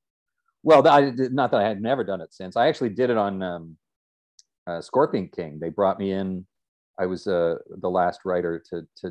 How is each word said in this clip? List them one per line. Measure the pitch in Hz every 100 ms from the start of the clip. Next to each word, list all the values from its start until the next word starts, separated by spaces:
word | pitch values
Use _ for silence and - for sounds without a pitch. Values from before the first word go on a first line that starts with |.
| _ _ _ _ _ _
well, | 147 151 143
I | 147 139
did, | 120 131
not | 131 123
that | 123
I | 104
had | 101
never | 113 135
done | 98 95
it | 78
since. | - 92 110
I | 139
actually | 156 123
did | 95 123
it | 117
on, | 101 95
um, | 92 87 82 80 _ _ _ _ _ _ _ _ -
uh, | 85
Scorpion | 78 127 151 131 92
King. | - 82 76
They | 82
brought | 78 98 95
me | 98
in. | 95 95 92 92 _ _ _ _ -
I | 92
was, | 90 104
uh, | 90 85 82 - -
the | 92
last | 92 87 - 95
writer | 90 87 82 -
to, | 85 80 _
to | 92